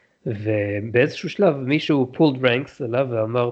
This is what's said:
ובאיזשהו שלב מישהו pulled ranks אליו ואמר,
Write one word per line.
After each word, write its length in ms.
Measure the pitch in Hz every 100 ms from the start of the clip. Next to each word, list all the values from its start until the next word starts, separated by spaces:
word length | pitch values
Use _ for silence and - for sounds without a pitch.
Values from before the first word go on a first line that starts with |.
| _ _ -
ובאיזשהו 1000 | 104 107 107 101 101 113 117 151 - 160
שלב 280 | - 175 139
מישהו 560 | 127 151 - 143 127 -
pulled 280 | 151 131
ranks 400 | 127 123 123 -
אליו 220 | 120 120 135
ואמר, 400 | 117 110 123 120